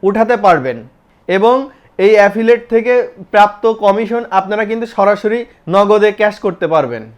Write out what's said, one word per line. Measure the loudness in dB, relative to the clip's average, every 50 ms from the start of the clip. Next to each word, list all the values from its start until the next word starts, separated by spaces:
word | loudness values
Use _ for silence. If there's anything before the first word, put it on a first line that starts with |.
| 0 0
উঠাতে | 0 0 0 0 0 0 2
পারবেন | 2 2 2 0 -6 -8 -8 -12 -20 _ _ _ _ _ _ _ -4 -2 0
এবং | 2 2 2 0 -2 -6 -14 _ _ _ _ -2 2
এই | 2 4 4
অ্যাফিলিয়েট | 4 2 2 -2 2 2 2 0 0 -2 -2
থেকে | -2 0 0 0 0 -2 -4 -8 -18 -20 _ 2
প্রাপ্ত | 2 2 2 2 -2 -4 -4 -2 0 0
কমিশন | 0 0 0 -2 -4 -6 -6 -6 -2 -2 -2
আপনারা | -2 -2 -4 -4 -4 -4
কিন্তু | -6 -8 -8 -10 -4
সরাসরি | -2 0 0 0 0 -2 -4 -4 -4 -6 -10 _ _ _ -2 0
নগদে | 2 2 4 2 2 2 0 0 0
ক্যাশ | -2 -2 -2 -4 -6
করতে | -6 -6 -4 -4 -2 0
পারবেন | 0 0 -2 -6 -10 -12 -16 -20